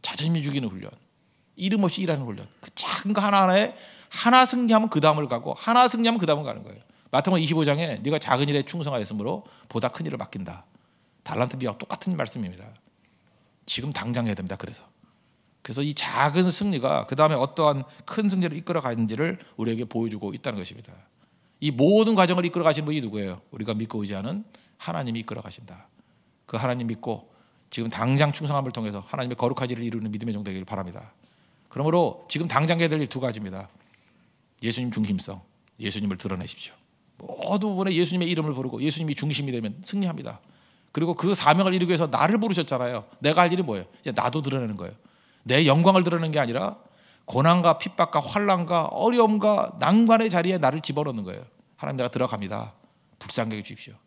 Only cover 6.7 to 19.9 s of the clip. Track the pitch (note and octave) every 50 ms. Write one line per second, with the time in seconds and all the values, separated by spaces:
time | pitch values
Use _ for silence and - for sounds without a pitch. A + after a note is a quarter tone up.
6.7 | - G#2+ _ _ _ _ _ _ - C3 D3 F#3+ F#3 F3 D#3+ C#3+ E3+ D#3 C#3+ C#3+
7.7 | C#3+ D3 E3+ D#3+ B2+ G2+ G#2 C#3 D3+ D3+ - - C3 B2+ C#3+ C#3+ C#3+ C#3+ C#3 -
8.7 | - F3 D3+ D3 C3+ A#2+ G#2 F#2 A2 G#2 G2+ B2 F3 G#3 - - - _ _ _
9.7 | - A2+ - - - - E3 D#3 C#3 - - - - G2+ F#2+ - - F#2 - _
10.7 | _ _ _ _ _ _ _ _ _ _ _ - - G#2+ B2 B2+ - C3+ B2+ A#2
11.7 | G#2 - - - - - - F#3+ F3+ D#3 C3 A#2 - B2 A2 F2+ F2+ F2+ - A2+
12.7 | A2+ _ _ _ _ _ _ _ _ _ _ _ _ _ _ _ _ _ _ -
13.7 | - - B2 D3 C#3+ - - A#2+ A#2+ B2 A#2 A2+ G2+ F#2 F#2 F2+ F#2+ - - -
14.7 | - - - _ _ _ _ _ _ _ _ _ _ _ _ _ _ _ _ -
15.7 | A#2 C3 C#3+ D3+ C#3+ - - - - A#2+ C#3 D3+ C#3+ F3 F#3 F3+ E3+ - G3+ G#3
16.7 | F#3 C#3 A#2 C3 D3+ - G#2+ - C3+ C3+ D#3 D#3 D#3 C3 C3 C3+ - - D#3+ D3+
17.7 | C#3+ C#3 C3 - - - - - - A3 G#3+ G3+ F#3+ F#3+ F3 E3+ D3+ D#3 E3 -
18.7 | F3 E3 C#3+ B2+ A#2 A2+ A#2 G#2+ A2+ A#2 D3+ E3 F#3 F3+ - - _ - A2 A#2
19.7 | A2+ A2+ B2 A2+